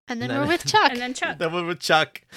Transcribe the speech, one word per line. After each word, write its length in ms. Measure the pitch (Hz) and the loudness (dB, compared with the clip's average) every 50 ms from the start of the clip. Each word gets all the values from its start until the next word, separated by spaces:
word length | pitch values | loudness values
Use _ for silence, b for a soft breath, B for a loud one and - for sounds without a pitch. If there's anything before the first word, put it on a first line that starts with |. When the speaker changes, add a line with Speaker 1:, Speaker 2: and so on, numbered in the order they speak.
| _ - | _ -10
Speaker 1:
And 120 | 247 226 | -8 -6
then 100 | 240 247 | -4 -2
Speaker 2:
And 80 | 262 277 | -2 0
Speaker 1:
we're 60 | 294 | 0
Speaker 2:
then 40 | 294 | 0
Speaker 1:
with 140 | 339 339 - | 0 0 0
Chuck. 260 | - - 427 403 285 | 0 2 4 4 4
Speaker 3:
And 80 | 254 240 | 2 0
then 140 | 247 247 254 | -4 -6 -6
Chuck. 240 | - 349 320 262 | -4 -6 -6 -4
Speaker 2:
Then 160 | 147 170 160 165 | -2 -4 -2 -2
we're 120 | 180 175 | -2 -2
with 140 | 170 175 - | -4 -4 -4
Chuck. 420 | - - 165 156 156 - - - _ B B | 0 4 4 4 4 2 -4 -14 _ B B